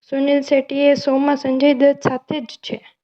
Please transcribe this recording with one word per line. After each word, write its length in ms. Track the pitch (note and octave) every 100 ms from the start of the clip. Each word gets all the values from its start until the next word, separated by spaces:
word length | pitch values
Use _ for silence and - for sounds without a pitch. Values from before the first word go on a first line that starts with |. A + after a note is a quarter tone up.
| _
સુનિલ 320 | C4+ C#4 C#4+
શેટ્ટીએ 540 | C#4 C#4 C4+ C#4 C#4+ C#4+
શોમાં 400 | - C4+ C#4+ C#4+
સંજય 380 | C4+ C4 C#4+
દત્ત 360 | B3+ C#4 C#4 -
સાથે 300 | B3+ _ D#4
જ 80 | A3+ -
છે. 220 | - G#3+ - _